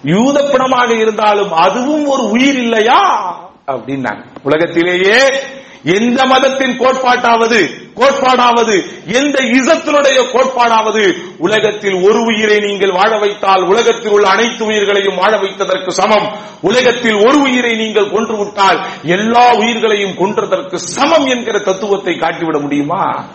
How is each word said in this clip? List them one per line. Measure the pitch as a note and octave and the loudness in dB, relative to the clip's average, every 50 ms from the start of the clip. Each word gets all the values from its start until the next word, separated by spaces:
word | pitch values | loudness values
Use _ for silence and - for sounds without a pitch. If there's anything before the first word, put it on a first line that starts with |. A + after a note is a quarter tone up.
யூத | - C#3 E3+ G3+ A#3+ C#4 C#4+ D4 | 0 0 2 2 2 2 2 0
பிணமாக | C#4 C#4+ C#4 B3+ C4 C4 C4 B3 B3 A#3 A#3 | 0 2 0 0 2 2 0 0 2 0 0
இருந்தாலும் | A3 A3 A3 G#3 G#3+ G#3+ G#3+ G#3 G3+ G3 F3+ | 0 0 0 0 0 0 2 2 2 0 0
அதுவும் | E3 E3 F3 F#3+ G3 B3 B3 C#4+ D4+ D#4 D4 | 0 2 2 2 2 0 -2 -2 -2 -2 0
ஒரு | C#4+ C4+ C4 A#3+ G#3 | 0 0 0 0 0
உயிர் | G#3+ A#3+ C4 C#4+ C#4 | 0 2 2 2 2
இல்லையா | B3+ A#3+ A#3 A3+ A3 G#3 A#3 C4 - C#4 - - G#3+ G3 F3+ E3+ D#3 E3+ F#3 - _ _ | 0 -2 0 0 2 2 2 2 2 2 2 0 -2 -4 -8 -10 -12 -16 -20 -20 _ _
அப்படின்னாங்க. | - C3+ A#2 G#2+ B2+ C#3 C3+ B2+ A2+ G#2 G2 - - - - | -8 -8 -8 -6 -8 -8 -6 -6 -6 -6 -8 -14 -20 -20 -8
உலகத்திலேயே | - C3+ D3+ D#3 E3+ - E3 E3 E3+ F3+ F3+ F3+ F#3 G3 G#3+ B3 C4+ C4+ C4+ C4+ - - - - - - - - - | -2 0 0 0 0 0 0 0 0 0 0 2 2 2 4 4 2 2 0 -2 -8 -10 -16 -18 -20 -20 -20 -8 -2
எந்த | C#3+ F3+ G#3 A#3 A#3+ A#3+ C4+ C4 | -2 0 0 0 0 0 0 2
மதத்தின் | C4 C4 C4 C4+ C4+ C4+ C4+ C4 B3+ B3 - | 2 4 4 2 2 0 0 -2 -2 -2 0
கோட்பாட்டாவது, | A#3 C4 B3+ C4 B3+ B3 B3 B3 B3 A#3 A#3 A3+ A3+ A3+ A#3+ A3 E3+ C3 - - - - - | 0 0 0 0 0 0 0 2 2 0 2 2 2 2 2 2 0 0 -4 -12 -18 -16 -2
கோட்பாடாவது, | - B3 C#4 C4+ - C4 B3+ B3+ B3 B3 A#3+ A#3 A#3 A#3 A3 G#3 F3 - - - - - | 2 2 2 2 2 0 2 2 4 2 2 2 2 2 2 0 0 -2 -4 -14 -14 -10
எந்த | D#3 G#3+ B3+ C#4+ D4 C#4 C4+ | -2 -2 0 0 0 0 0
இசத்தினுடைய | B3+ A#3 A#3 C4+ B3+ C#4 D#4+ D#4+ - D4+ D4 C#4+ C#4 C4 C4 C4 A#3+ - | 0 2 0 0 2 2 0 0 0 0 0 2 2 4 2 2 0 0
கோட்பாடாவது, | B3 A#3+ C4 C4 - B3 A#3+ A#3 A3+ A3+ G#3+ A3 G3+ A3 G#3 F#3 E3+ - - - - - | 0 0 0 0 0 0 2 2 2 2 0 0 0 2 2 2 0 -2 -8 -16 -10 -6
உலகத்தில் | D3+ F#3+ G#3+ A3 G#3+ G#3+ G#3 - G3+ G3 F#3+ | -2 0 0 0 0 0 -2 -2 -4 -4 -2
ஒரு | F3+ F3+ G3+ A3+ A#3+ A#3 | 2 4 4 4 4 2
உயிரை | A3+ A3+ G#3+ A3 G#3+ G#3 G#3 | 0 0 0 2 2 2 2
நீங்கள் | G#3 G3+ G3+ F#3+ G3 G3 | 0 -2 -2 0 -2 0
வாழ | F3+ F3+ G3 A3 A3 G#3 | 2 2 2 2 2 0
வைத்தால் | G#3 G3+ G3+ - - G3 F#3+ F#3+ | -2 -2 -2 -2 0 2 2 2
உலகத்தில் | F3+ F3 G3 A#3 A#3 A#3 A3+ - - G#3+ | 2 2 2 2 2 0 0 0 -2 0
உள்ள | G#3 G#3 G#3 F#3+ | 2 2 4 2
அனைத்து | F#3+ G#3+ A#3 A#3 - - A3 | 2 2 0 -2 -2 -4 -4
உயிர்களையும் | G#3+ G#3+ G#3 G3+ G3 G3+ G3 G3 G3 F#3 | -2 0 0 0 0 0 0 0 -2 -2
வாழ | F3+ F#3 G#3 A3 | 0 0 0 0
வைத்ததற்கு | G3+ G3 G3 F#3+ G3 G3 F#3 F#3 F#3 F#3 F#3 | 0 -2 -4 -4 -6 -4 -2 -2 -4 -4 -4
சமம், | E3 F#3 F#3+ G#3+ G#3+ G3+ - - - - - - - - | -2 -2 0 2 2 0 0 -4 -8 -12 -14 -18 -14 -4
உலகத்தில் | - F#3 A3+ B3+ B3 B3 A#3 B3 - A3+ G#3+ | -2 0 0 2 2 2 0 0 -2 0 2
ஒரு | G3+ G#3 B3 C#4+ D4 | 2 4 4 4 4
உயிரை | C#4 C4 B3 B3 A#3+ A#3 A3+ | 2 2 0 0 0 -2 -2
நீங்கள் | A3 A3 A3 G#3 G#3+ G3+ G#3 | -2 -4 -2 0 0 0 0
கொன்றுவிட்டால் | - A3+ A#3 - A3 G3+ G3+ - - G#3 G3 F#3+ F3 D3+ - - - - | 0 -4 -2 -2 -4 -6 -6 -6 -2 0 2 2 2 0 -4 -10 -12 -10
எல்லா | - D3+ F3 G3 G#3+ A3+ A#3+ A#3+ B3 B3 A#3 | -4 -2 -2 0 0 2 4 4 4 6 4
உயிர்களையும் | G3+ G#3+ A#3 A#3 F3+ G3 A3 G#3 G3+ G3+ F#3+ F3 | 2 0 0 0 0 0 0 0 0 -2 -4 -2
கொன்றதற்கு | - F3 A3 - A3+ G3+ F3 F#3+ F3+ E3+ - F3 | -2 -2 -2 -2 -4 -2 -2 -2 -4 -4 -6 -8
சமம் | E3+ - - - - C#4 D#4 E4 D#4 C#4 | -10 -8 -8 -4 -2 0 2 2 2 2
என்கிற | C4 B3+ A#3+ A3+ A3 G#3 G3+ | 0 -2 -4 -4 -4 -4 -2
தத்துவத்தை | - F#3+ F#3+ - G#3+ G3+ G3 F#3+ - F#3 E3 | -2 -2 -4 -2 -2 -2 -2 -2 -2 -4 -4
காட்டிவிட | C#3+ D#3+ E3 F3 E3 F3 D#3+ D#3 D3 | -2 -2 -4 -2 -4 -4 -4 -4 -4
முடியுமா? | C#3+ C#3+ C#3+ C#3+ C#3+ D3+ F3 F#3+ E3 C#3 B2+ C3 - - | -4 -2 -4 -4 -2 -2 -4 -2 -2 -4 -4 -6 -10 -14